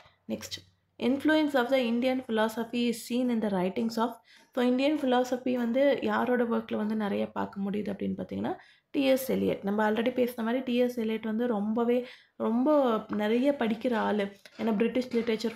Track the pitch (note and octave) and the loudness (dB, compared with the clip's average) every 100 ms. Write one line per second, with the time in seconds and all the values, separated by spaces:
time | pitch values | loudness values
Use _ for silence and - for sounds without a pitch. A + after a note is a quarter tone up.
0 | - _ - A3 - - - _ _ - | -20 _ -10 -10 -10 -14 -16 _ _ -4
1 | A#3 C#4 D4 D#4 D4 C#4+ A#3+ C4+ A#3 A#3 | -2 0 2 2 2 0 2 2 2 0
2 | B3+ B3+ B3+ A3 A3 A3+ A3+ A#3+ A#3+ A#3 | 0 -2 -2 0 0 -2 -4 -2 -2 -2
3 | - A#3+ B3+ A#3 G#3+ F#3+ F#3 G#3+ A3+ A3+ | -4 -2 0 0 0 0 -2 -2 -2 -2
4 | A#3+ - _ - _ - B3 B3+ C#4 D4+ | -4 -4 _ -20 _ -2 2 2 2 2
5 | C4 B3 B3+ B3 B3+ B3 A#3 A#3+ C#4+ B3+ | 2 2 2 -2 -2 -2 0 4 4 4
6 | A3 G#3+ A#3 B3 A3+ A3+ A3+ A3+ G#3+ A3 | 0 0 2 0 2 -2 -2 -4 -2 -2
7 | G#3 G#3 G#3+ G#3 G3 G3+ G3 G3+ G3+ G3 | -2 -2 -2 -4 -6 -4 -4 -4 -4 -4
8 | G3 F#3+ F#3 G3 A3+ F#4 - - _ D4+ | -4 -6 -6 -4 -4 -6 -12 -20 _ 0
9 | C4+ C4 B3+ G3 G3 - G3 G#3+ G#3+ A3 | 2 2 2 0 0 0 -2 0 0 2
10 | A#3 B3 A#3+ A#3+ A3 B3+ B3+ A#3+ B3 B3 | 0 0 -2 -2 -2 -2 0 0 0 0
11 | A3 A3 A3+ A3 A#3+ G#3 G#3 A3 A#3 B3 | -2 -2 -4 -2 0 0 0 0 2 0
12 | B3 - _ - A3+ A#3 C4+ D4+ B3+ A3 | -2 -12 _ -6 0 2 4 4 4 2
13 | - G#3 G#3 A#3+ C#4 C#4+ A3+ A3 B3+ A3+ | -2 -2 0 2 2 2 0 0 0 0
14 | G3+ G#3 G3+ - - - A3 G#3 A#3 A#3+ | 0 0 -2 -6 -18 -4 0 2 2 0
15 | B3 A#3 A3+ A3 A3+ | 0 -2 0 -2 -2